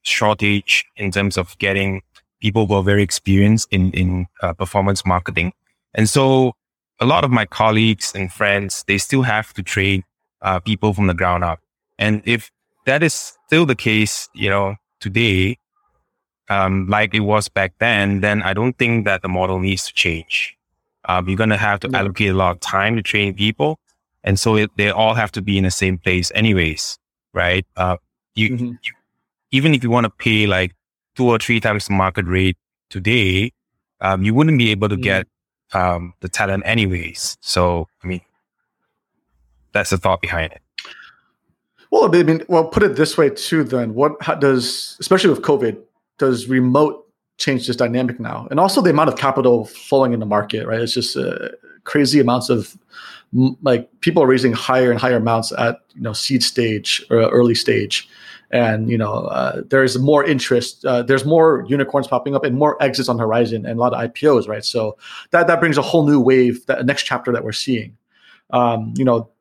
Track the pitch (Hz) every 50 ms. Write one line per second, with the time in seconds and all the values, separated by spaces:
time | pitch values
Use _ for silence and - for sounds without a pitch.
0 | - - - - 110 107 107 104 104 104 101 101 - - - - - - _ -
1 | 104 98 87 101 98 101 - 101 90 - - - 101 98 98 98 98 98 95 92
2 | - _ _ _ _ _ _ _ - 107 101 113 107 90 104 98 95 101 101 101
3 | 101 90 - - - 98 98 98 101 104 110 110 - - - 95 92 92 - 90
4 | 92 87 90 90 90 - _ - - 87 85 - 98 - - 101 98 98 95 -
5 | - 92 90 87 85 - 82 82 85 90 - _ _ _ _ _ _ _ - 110
6 | 110 107 - 143 135 135 131 131 131 123 - _ _ _ _ _ _ _ _ -
7 | 117 127 156 175 151 135 123 117 107 - - - 110 110 110 107 110 113 107 -
8 | - - - 98 95 90 - - 107 101 101 101 101 95 - - - - 101 98
9 | - - 139 135 127 120 104 107 107 - - - 92 - - 104 95 98 98 95
10 | - _ _ _ _ _ _ _ - 95 95 90 - 110 107 - - 107 95 101
11 | 101 92 87 82 92 90 90 87 90 85 82 - _ _ _ _ _ _ _ -
12 | 110 107 107 104 98 113 117 110 - - _ _ _ _ _ _ _ 131 135 151
13 | 170 156 - - - - - _ _ _ 156 165 170 139 123 - - 113 110 107
14 | 107 104 - - - - _ - 101 98 98 101 98 98 104 - _ _ _ _
15 | - 104 95 113 120 113 95 92 92 101 - - _ _ _ _ _ _ _ _
16 | _ _ _ _ _ _ _ _ _ - 101 98 95 95 95 95 92 92 104 107
17 | 107 98 98 110 104 101 107 107 104 - - 98 95 92 - - 113 120 113 101
18 | 101 101 101 98 98 104 104 107 87 92 95 101 117 127 123 - 131 117 117 113
19 | 101 101 95 92 - 92 90 90 92 92 95 92 92 98 95 90 - - - -
20 | - 87 82 82 80 - - - - - - _ _ _ _ _ _ _ _ _
21 | - - 92 92 90 92 95 95 113 110 107 98 110 104 101 95 - - - 95
22 | 98 98 90 - 107 98 92 98 92 90 87 - - - - 95 98 107 117 113
23 | 95 - - 107 101 101 95 98 104 107 110 - 147 151 156 - _ _ _ _
24 | _ _ _ _ - - 98 95 - 113 110 107 107 104 - - 101 104 87 101
25 | 110 110 113 117 107 101 - 110 98 104 98 98 95 92 - - 98 92 92 87
26 | - 95 90 90 87 - - 104 110 113 101 92 85 80 76 - - - - -
27 | _ _ _ _ _ _ - 90 90 87 92 95 - - _ 92 90 90 90 -
28 | _ _ _ _ _ _ _ 110 107 113 127 117 123 120 120 - - - - _
29 | _ _ _ _ _ _ _ _ _ _ - 135 139 160 151 127 123 117 117 123
30 | 117 104 - - - 113 110 107 107 101 92 92 92 90 - _ _ _ _ _
31 | _ _ _ - 127 120 117 110 - - 117 113 - 113 104 104 - - 101 95
32 | 95 95 - - 92 85 92 92 95 95 87 - _ _ _ _ _ _ - 98
33 | 87 104 120 123 101 95 92 95 110 123 - _ _ _ _ _ _ _ _ _
34 | 95 95 95 92 95 107 110 131 156 160 156 127 120 110 107 98 107 104 104 90
35 | - 98 95 95 92 - _ _ _ _ _ _ _ _ - 95 90 92 87 87
36 | 87 87 - _ - 92 - - 107 98 98 98 101 - 113 117 104 95 90 82
37 | 82 82 85 - - - - - - - - 92 90 87 87 85 80 - _ _
38 | - 90 92 87 - _ _ _ _ _ _ _ _ _ _ _ _ _ _ _
39 | _ _ _ _ _ _ _ _ _ _ _ _ _ _ - 107 98 - 101 87
40 | - 95 90 85 - 90 87 85 80 78 - - _ _ _ - - - - -
41 | - - _ _ _ _ _ _ _ _ _ _ _ _ _ _ _ _ - -
42 | - 196 160 175 165 151 160 160 - - 180 160 160 165 - 208 208 190 - -
43 | 156 151 - - 156 135 139 - - - 170 160 143 120 131 123 120 110 107 120
44 | 143 151 151 - - 160 - 143 139 139 131 127 117 - - - - - - -
45 | - - 190 185 - 180 139 - - - 147 131 120 113 101 - - _ _ _
46 | _ _ _ - 143 131 127 113 98 123 131 127 127 127 127 143 156 - - -
47 | - _ _ _ _ _ _ - - 151 135 123 123 131 120 113 127 117 117 123
48 | 131 120 120 - 113 113 - - - - 135 151 185 190 196 285 190 180 147 151
49 | 160 147 - - 143 135 131 135 131 127 120 117 107 - - - - - 143 135
50 | 135 123 120 113 107 101 104 104 104 104 - 110 113 - 110 113 120 113 - 123
51 | 117 - - 135 127 87 - - - - - - _ - - _ _ - - 151
52 | 139 123 147 143 123 120 123 127 117 - 127 120 - - - _ _ _ - -
53 | - - - - _ _ - 123 131 135 131 - - 135 123 117 120 - _ _
54 | - 170 165 175 143 127 131 123 127 123 110 110 - - 127 131 127 123 117 113
55 | 131 127 123 113 110 117 113 113 110 - - - 120 117 120 - _ _ _ 139
56 | 120 113 104 - - - 135 123 120 - - 127 120 113 107 104 - - - -
57 | - - 117 117 113 - - 123 120 120 117 - - - 113 107 104 101 - -
58 | - - - - - - - - _ _ - 120 120 113 107 110 110 113 120 113
59 | 110 104 107 - - - - 64 - - - - - - 135 135 131 127 123 127
60 | 131 143 151 143 139 165 147 127 - - 127 120 120 - - _ - 131 127 120
61 | 123 123 135 131 110 151 160 160 160 160 147 - 92 87 139 139 135 135 - 139
62 | 127 - 131 120 - 143 139 135 156 135 123 135 147 151 - - 147 135 120 -
63 | 127 123 120 113 117 110 110 120 120 107 113 110 104 - 113 117 120 123 120 120
64 | 117 117 - - 143 151 139 117 104 104 107 104 - - - 117 110 107 - -
65 | - - - - - - - 170 175 175 170 165 165 165 143 143 131 - - 170
66 | 151 147 147 139 117 131 131 131 123 123 120 123 - - 131 - 123 131 143 143
67 | - - 135 123 - 127 120 113 - 110 104 - - 139 127 110 107 113 110 _
68 | _ _ _ _ _ - - _ _ _ - 123 120 120 117 113 110 110 113 127
69 | 131 127 117 113 113 - _ _